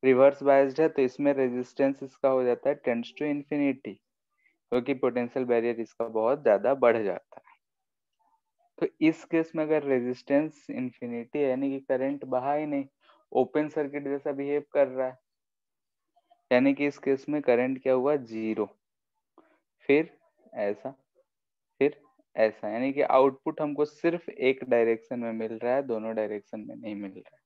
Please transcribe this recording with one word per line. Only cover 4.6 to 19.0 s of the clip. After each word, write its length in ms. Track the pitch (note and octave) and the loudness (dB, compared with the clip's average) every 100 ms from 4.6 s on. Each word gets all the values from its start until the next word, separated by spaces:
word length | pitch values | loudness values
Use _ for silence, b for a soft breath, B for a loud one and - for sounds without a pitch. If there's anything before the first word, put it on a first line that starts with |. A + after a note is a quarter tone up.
| _ | _
क्योंकि 220 | B2 B2+ | -4 -2
potential 500 | C3 B2+ A#2+ A#2+ C#3 | -2 0 -2 -4 -4
barrier 360 | B2 A#2+ A#2 A#2 | 0 0 0 -2
इसका 280 | A2 _ A#2 | -8 _ -6
बहुत 340 | A2+ A2+ D3 | 0 0 2
ज्यादा 320 | C3+ G2+ G#2+ C#3 | 4 4 2 4
बढ़ 200 | B2 A2+ | 4 4
जाता 420 | G#2 E2+ _ - | 0 -6 _ -20
है। 140 | _ _ _ _ _ _ _ _ _ _ _ _ _ - | _ _ _ _ _ _ _ _ _ _ _ _ _ -6
तो 80 | E3+ _ | -6 _
इस 220 | D#3 D#3+ - | 0 0 -2
case 260 | E3 D#3+ | -2 -2
में 100 | E3 | -4
अगर 200 | D3+ D#3 | 0 0
resistance 840 | C#3+ C3 B2 B2 - C#3+ D#3 D3+ - | 2 0 0 -6 0 0 0 -8 -14
इन्फिनिटी 680 | C3+ B2+ - A#2+ A#2+ A#2 D3 | -8 -8 -8 -10 -10 -8 -2
है, 100 | C#3+ | 0
यानी 200 | B2+ C#3 | 0 -2
कि 100 | C3+ | -6
current 420 | C3+ C3 C3 C#3+ C3+ | -2 -2 -2 -4 -4
बहा 280 | C3 C3 | -4 -2
ही 120 | D3 D3+ | -2 -2
नहीं, 200 | C#3+ C3+ _ b b b | -6 -6 _ b b b
open 360 | A#2+ B2 D#3 D3+ | 0 0 0 -2
circuit 360 | D#3 D3 D3 | -2 -4 -4
जैसा 280 | C#3+ C#3 C#3+ | -6 -6 -6
behave 320 | C#3 C#3 D3 D3 | -6 -2 -4 -2
कर 160 | D3 C3+ | 0 0
रहा 180 | B2+ C3 | 0 -6
है, 120 | C3 _ _ _ _ _ _ _ _ _ _ _ _ _ | -6 _ _ _ _ _ _ _ _ _ _ _ _ _
यानी 240 | B2+ C3+ | 2 4
कि 120 | C#3 C#3+ | 2 -2
इस 120 | - | -4
case 280 | - C3+ - | -2 -2 -2
में 120 | D3+ | -4
current 400 | C#3+ A#2+ B2+ C3 | 0 2 0 -2
क्या 100 | C3 | 0
हुआ? 240 | C3 C3 D3 | 0 2 -2
ज़ीरो। 520 | A#2 A2 A2 G#2+ G#2 _ _ _ | -4 -8 -4 -4 -4 _ _ _